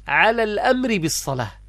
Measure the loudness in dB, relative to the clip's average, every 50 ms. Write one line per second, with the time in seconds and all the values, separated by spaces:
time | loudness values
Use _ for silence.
0 | -6 -2 2 4 4 4 4 2 0 -2 -2 0 0 2 2 2 0 0 -2 0
1 | -2 -2 -4 -4 -4 -6 -4 -4 -6 -8 -10 -16 -20